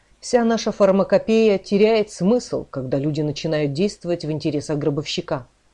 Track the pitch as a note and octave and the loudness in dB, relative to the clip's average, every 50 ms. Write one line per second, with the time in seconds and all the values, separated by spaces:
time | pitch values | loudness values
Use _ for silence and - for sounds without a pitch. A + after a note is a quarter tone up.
0 | _ _ _ _ - - - B3 A#3 A3+ A3+ A3 - A3+ G3+ - G#3 F#3+ F#3+ G3 | _ _ _ _ -6 0 0 2 2 2 0 0 -2 -4 0 2 4 4 4 4
1 | F#3 - - F#3 F#3 - A3 A3 A3+ A3 G3 F#3+ - - G3+ G3 G#3 G#3+ A3+ A3 | 2 2 2 2 2 2 2 4 4 4 2 2 0 0 2 4 4 4 4 2
2 | G#3 G#3+ - - F3 F#3 A#3+ B3 - - - B2+ - - - C3+ B2+ C#3 - C#3 | 0 -2 -4 -2 0 2 2 0 0 -4 -8 -8 -8 -8 -10 -10 -6 -4 -4 -2
3 | C3+ D#3 D3+ D3 D3+ D3+ C3+ - - E3 D#3+ D3+ D3+ C#3+ C#3 D3 F#3+ G#3 - - | -2 -2 -2 -2 -2 -4 -4 -4 -4 -4 -2 -2 -2 -2 -2 -2 -2 -2 -4 -6
4 | - E3+ F3 E3 - D3+ D#3 D3 D3+ D#3+ D3+ D3 C#3+ - D#3 D3 D3 D#3+ C#3+ D3 | -6 -6 -6 -4 -4 -6 -6 -4 -4 -4 -4 -4 -4 -4 -4 -2 -2 -2 -2 -4
5 | D3 - - - - - E3 C3+ A#2+ - _ _ _ _ | -4 -6 -6 -8 -6 -6 -6 -8 -8 -10 _ _ _ _